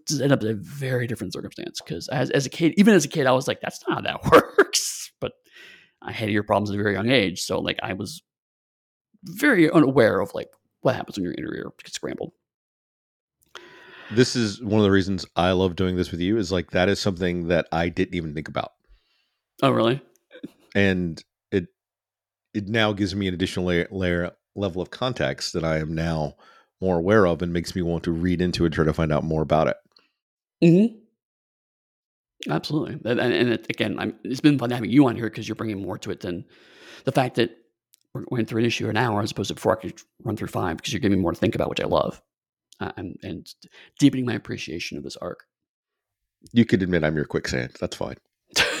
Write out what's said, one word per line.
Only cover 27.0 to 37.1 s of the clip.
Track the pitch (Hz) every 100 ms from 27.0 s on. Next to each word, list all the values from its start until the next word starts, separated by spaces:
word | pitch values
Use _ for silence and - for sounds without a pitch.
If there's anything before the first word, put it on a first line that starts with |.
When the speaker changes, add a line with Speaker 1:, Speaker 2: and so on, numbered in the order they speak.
| 85 110 92
Speaker 2:
of | 82
and | 87
makes | 85 82 95
me |
want | 85 82 87
to |
read | 82 87 87
into | 90 80
it | 85
and |
try | 76 78
to |
find | 78 82
out | 76 78
more | 80
about | 76 76 80
it. | - _ _ _ _ _ _ _ -
Speaker 1:
Mm-hmm. | 170 170 226 220 _ _ _ _ _ _ _ _ _ _ _ _ _ _ -
Absolutely. | 156 - 151 - -
And, | - 120
and, | 120
and | 85 120
it, | 110 -
again, | - 110 -
I'm, | 104 -
it's | - 127
been | 151 143
fun | 120
having | 123 104
you | 123 135
on | 101
here | 110
'cause | - 104
you're | 107
bringing | 113 98
more | 95 90
to | -
it | 95
than | - 87 - _ _ - - -
the | -